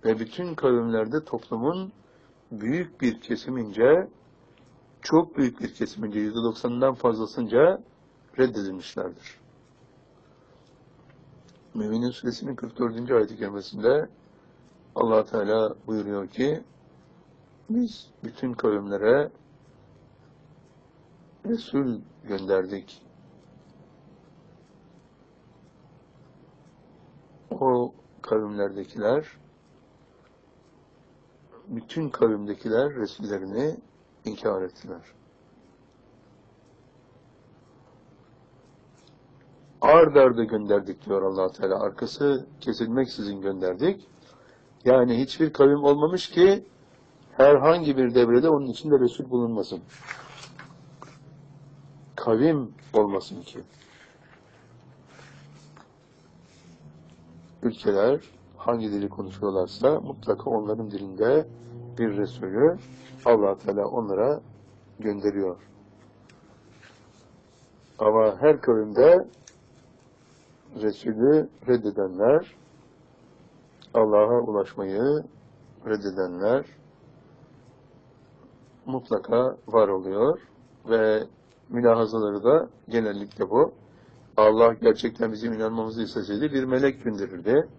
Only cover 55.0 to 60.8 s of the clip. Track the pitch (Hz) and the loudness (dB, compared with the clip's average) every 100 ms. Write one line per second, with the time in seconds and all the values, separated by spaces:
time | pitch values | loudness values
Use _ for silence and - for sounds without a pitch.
55 | - - 139 71 - 147 147 - - _ | -20 -20 -20 -20 -20 -20 -20 -20 -20 _
56 | _ _ _ - - - 85 82 76 - | _ _ _ -20 -20 -20 -20 -20 -20 -20
57 | - - - - - - 120 113 - 101 | -20 -20 -20 -20 -20 -6 -6 -4 -2 2
58 | 107 147 - - - - - 120 110 101 | 2 0 -4 -20 -20 -10 -4 -4 -2 -6
59 | 101 98 95 95 104 95 90 - 135 156 | -6 -8 -12 -6 -4 -2 -4 0 0 0
60 | 143 135 - - - 117 107 110 | -4 -14 -6 -4 -2 -4 -4 -8